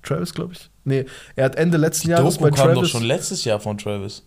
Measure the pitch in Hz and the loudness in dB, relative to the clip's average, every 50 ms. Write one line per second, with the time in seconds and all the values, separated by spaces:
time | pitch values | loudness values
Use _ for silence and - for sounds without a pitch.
0 | - - 143 165 175 175 - 165 - 180 180 - - - _ _ _ 135 135 135 | -6 -6 -4 -4 -4 -6 -6 -8 -10 -10 -12 -18 -20 -20 _ _ _ -2 -2 -2
1 | 131 135 - - - - - - 131 135 - - 160 175 170 156 151 160 - - | -2 -6 -12 -20 -20 -14 -2 0 0 0 2 0 0 2 2 2 2 0 0 -2
2 | - 165 165 135 131 160 - - - 147 143 139 135 127 123 127 127 - - 117 | -2 2 2 4 4 2 2 2 2 2 4 6 6 6 6 4 2 0 0 0
3 | 117 117 139 185 - - 190 - - 120 107 104 - 107 104 101 - 104 104 101 | 0 0 0 -2 -2 -6 -6 -4 -2 -2 -2 -2 -2 -6 -6 -6 -6 -6 -6 -6
4 | 98 98 - - _ | -6 -10 -12 -14 _